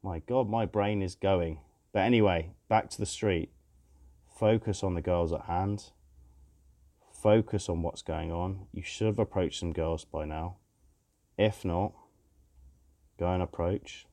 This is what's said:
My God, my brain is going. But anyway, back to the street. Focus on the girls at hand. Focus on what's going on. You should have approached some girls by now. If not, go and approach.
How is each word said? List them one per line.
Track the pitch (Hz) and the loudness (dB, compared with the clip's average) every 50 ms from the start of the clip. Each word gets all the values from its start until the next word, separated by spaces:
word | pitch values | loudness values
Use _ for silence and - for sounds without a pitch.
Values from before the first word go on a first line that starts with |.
| - | -8
My | 98 90 82 | -6 -8 -8
God, | 80 - 123 131 127 104 | -6 -2 0 0 2 2
my | 107 117 110 | 0 0 0
brain | 90 - 107 101 104 107 101 98 | 0 0 0 0 2 0 0 -2
is | 90 87 | -4 -6
going. | _ - 98 98 92 85 82 80 76 - _ _ _ _ _ _ | _ 2 2 4 4 2 0 -4 -8 -12 _ _ _ _ _ _
But | 107 | 0
anyway, | 95 113 123 117 107 101 90 85 80 85 - - _ _ | 2 4 6 6 6 6 4 2 0 -4 -10 -20 _ _
back | 110 110 - - | 2 2 2 0
to | - - | -6 -6
the | 107 | -6
street. | 95 - - - 107 92 85 - - _ _ _ _ _ _ _ _ _ - - - - _ _ | -6 -6 -2 0 2 2 2 0 -4 _ _ _ _ _ _ _ _ _ -20 -20 -20 -20 _ _
Focus | _ _ - - 107 110 110 - - 98 - - | _ _ 0 2 4 4 4 2 -2 -4 -2 -2
on | 98 90 | -2 -2
the | 85 - | -2 0
girls | - 90 87 85 82 82 | 0 2 2 2 0 -2
at | 80 - | -4 -4
hand. | - 85 87 95 98 104 101 - - _ _ _ _ _ - - - - _ - _ _ _ _ _ _ _ _ _ _ _ _ _ _ | -2 -2 -2 0 -2 -4 -6 -8 -14 _ _ _ _ _ -20 -20 -20 -20 _ -20 _ _ _ _ _ _ _ _ _ _ _ _ _ _
Focus | - - 107 104 113 110 - - 101 - - | 0 4 6 6 6 6 4 -2 -4 -2 -2
on | 87 82 82 | -2 -2 -2
what's | 80 - - - | -4 -6 -8 -8
going | - 82 80 80 82 | -6 -6 -4 -4 -4
on. | 82 85 87 92 95 95 92 - - | -4 -4 -4 -4 -4 -8 -10 -12 -12
You | 92 90 | -12 -10
should | - - - 110 | -10 -6 -2 0
have | 110 104 107 | 0 2 0
approached | 110 - - 95 92 80 - - | -2 -2 0 -2 -2 0 -2 -4
some | - 85 78 | -6 -4 -4
girls | 80 80 80 82 82 - | -2 -2 -2 -2 -4 -6
by | _ - 80 76 | _ -8 -8 -6
now. | 76 78 78 80 90 90 - _ _ _ _ _ _ _ _ _ _ _ _ _ _ _ - | -6 -6 -6 -6 -8 -10 -12 _ _ _ _ _ _ _ _ _ _ _ _ _ _ _ 2
If | 101 110 107 - - | 2 2 2 0 -4
not, | 92 85 87 95 - - - - _ _ _ _ _ _ _ _ _ _ - - - _ _ _ _ _ _ _ _ _ _ | -2 0 0 0 -2 -4 -10 -20 _ _ _ _ _ _ _ _ _ _ -20 -20 -20 _ _ _ _ _ _ _ _ _ _
go | 85 87 | -2 0
and | 92 90 90 | 0 0 -2
approach. | 87 - - 85 85 95 - - - - - - _ | -4 -4 -4 -2 -2 -2 -4 -6 -10 -18 -18 -20 _